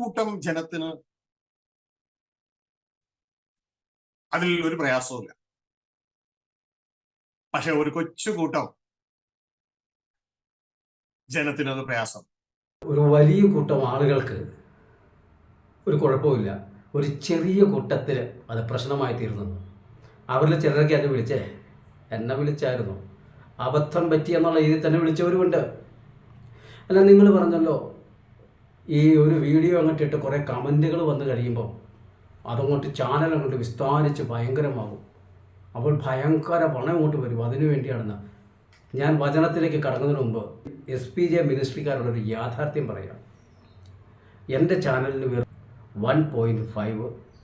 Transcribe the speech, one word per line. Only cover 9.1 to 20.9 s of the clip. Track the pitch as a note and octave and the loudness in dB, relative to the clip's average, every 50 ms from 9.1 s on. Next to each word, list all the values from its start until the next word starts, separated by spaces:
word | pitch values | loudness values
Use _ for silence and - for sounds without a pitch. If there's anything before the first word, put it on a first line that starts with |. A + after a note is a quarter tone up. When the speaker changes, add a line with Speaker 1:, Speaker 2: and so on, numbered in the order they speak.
| _ _ _ _ _ _ _ _ _ _ _ _ _ _ _ _ _ _ _ _ _ _ _ _ _ _ _ _ _ _ _ _ _ _ _ _ _ _ _ _ _ _ _ - B2+ | _ _ _ _ _ _ _ _ _ _ _ _ _ _ _ _ _ _ _ _ _ _ _ _ _ _ _ _ _ _ _ _ _ _ _ _ _ _ _ _ _ _ _ -8 -6
Speaker 1:
ജനത്തിന് | D#3+ D3 D3 C3+ D3+ C#3+ C3+ C3 | -4 -4 -4 -4 -4 -4 -4 -4
അത് | C3+ C3 B2+ | -6 -6 -6
പ്രയാസം. | A#2+ A2+ A2 - - - - _ _ _ _ _ _ _ _ _ _ _ - D3+ | -4 -4 -4 -6 -8 -12 -18 _ _ _ _ _ _ _ _ _ _ _ -6 -2
Speaker 2:
ഒരു | D3 D3 D3 C#3+ D3 | 2 4 4 6 6
വലിയ | D3 D3+ D#3 F#3+ G3+ G3+ G3 - | 8 8 6 8 6 6 6 6
കൂട്ടം | D3 - - C#3+ C3+ C3 B2 | 2 0 0 0 0 0 -2
ആളുകൾക്ക് | C3 C#3 D3 C3 - C3 - - - - - - - - - _ _ _ _ _ _ _ _ _ _ _ _ _ _ _ _ _ _ _ _ _ _ _ _ | 0 0 0 2 2 0 -2 -4 -8 -10 -10 -12 -16 -20 -20 _ _ _ _ _ _ _ _ _ _ _ _ _ _ _ _ _ _ _ _ _ _ _ _
ഒരു | - D3+ D3 | 0 0 2
കുഴപ്പമില്ല, | D3+ C3+ C3 C3+ D3+ D3 C3 A2+ G2+ G2 G2 G2+ - - - - - _ - | 2 2 2 2 2 0 0 0 -2 -4 -6 -10 -12 -16 -20 -20 -18 _ -4
ഒരു | D3 D3 D3 - - - | -4 -2 -2 -4 -6 -4
ചെറിയ | - E3 D#3+ E3 F#3+ F#3+ G3+ G3+ G3+ | -2 -2 0 0 0 4 4 4 4
കൂട്ടത്തിൽ | - - - - C#3 B2 - C#3+ C3 A#2+ B2 - - - - - | 4 0 -2 -2 -4 -4 -2 -2 -4 -4 -4 -6 -12 -16 -12 -6
അത് | A2+ A2+ - - | -6 -4 -4 -4
പ്രശ്നമായി | B2+ B2+ B2 C#3+ C#3 C#3 C3+ A#2 A#2 A#2 | -4 -6 -4 -4 -2 -2 -2 -2 -4 -4
തീർന്നു. | A2+ G#2 G2+ G2+ G2+ F#2+ F#2 - - - - - - - - - - - - - - - B2+ | -6 -6 -6 -6 -8 -8 -8 -10 -14 -18 -20 -20 -20 -20 -20 -20 -20 -20 -20 -18 -8 -4 0
അവരിൽ | C3+ D3+ D#3 E3+ D3+ D3+ | 2 4 4 4 4 2
ചിലരൊക്കെ | C#3+ C#3 D3+ D3+ D3 | 2 4 4 4 4